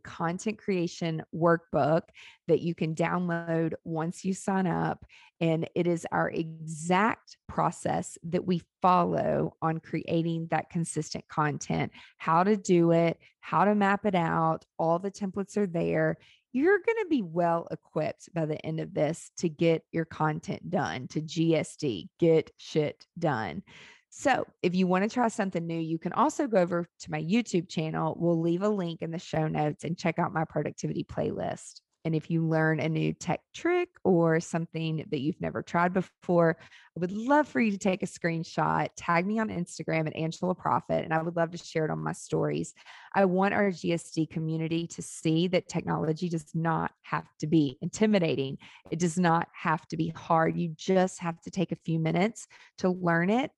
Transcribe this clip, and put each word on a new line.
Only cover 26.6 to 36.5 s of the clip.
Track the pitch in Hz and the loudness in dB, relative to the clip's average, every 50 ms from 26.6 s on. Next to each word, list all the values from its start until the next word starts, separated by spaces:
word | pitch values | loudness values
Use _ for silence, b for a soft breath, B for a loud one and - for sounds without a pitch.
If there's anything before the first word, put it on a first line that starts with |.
| 175 175 180 170 175 - _ - | 2 2 0 -2 -4 -6 _ -16
to | - - | -10 -8
my | 156 156 | -6 -4
YouTube | 160 165 208 240 233 - - 175 165 - | -2 0 2 0 2 2 0 -2 -2 -2
channel. | - 175 156 156 160 160 160 160 - - | -2 -4 -2 -2 -2 -2 -2 -2 -2 0
We'll | 175 170 170 165 | 2 2 2 2
leave | 165 170 170 175 | 2 2 0 2
a | 196 214 | 0 0
link | 214 196 175 170 165 - | 0 0 -2 -4 -6 -6
in | 160 165 | -8 -6
the | 165 175 | -6 -8
show | - - - 160 156 | -8 -4 -2 0 0
notes | 156 160 151 151 151 143 - - | 0 0 0 0 0 -2 -4 -4
and | - 170 | -6 -4
check | - - 170 160 - | -2 0 0 0 0
out | 175 - - | -2 0 0
my | 160 160 | -2 -2
productivity | - - 156 151 151 147 - - 151 - - - | -2 -2 -4 -4 -4 -4 -6 -6 -4 -4 -6 -6
playlist. | - - - - - - - - - - - - - - - - _ _ _ - | -6 -4 -4 -4 -2 -2 -4 -4 -6 -6 -8 -12 -18 -20 -20 -20 _ _ _ -4
And | 160 160 | -2 -2
if | 156 - - | -2 -2 -2
you | 165 165 165 | 0 0 0
learn | 160 160 156 156 156 160 156 | 2 2 2 4 2 2 2
a | - 160 | 0 -2
new | 156 156 156 156 | 0 0 0 0
tech | 160 - - 170 - - _ _ | -2 -2 -4 -4 -4 -4 _ _
trick | - - - 339 359 359 359 - _ _ - | -12 -4 -2 0 0 0 0 -4 _ _ 0
or | 190 190 165 165 165 160 165 | 2 4 4 4 4 4 2
something | - - - 165 165 - - 160 160 160 160 151 - - | 0 -2 -4 -6 -6 -6 -6 -6 -4 -4 -4 -4 -4 -6
that | 156 147 | -6 -4
you've | 135 151 - - | -2 -4 -4 -4
never | 165 160 - - | -6 -6 -6 -6
tried | - - - 170 175 180 | -6 -2 0 2 2 2
before, | 185 190 170 - _ _ - - 175 170 170 160 | 2 0 -2 -4 _ _ -2 2 4 4 6 4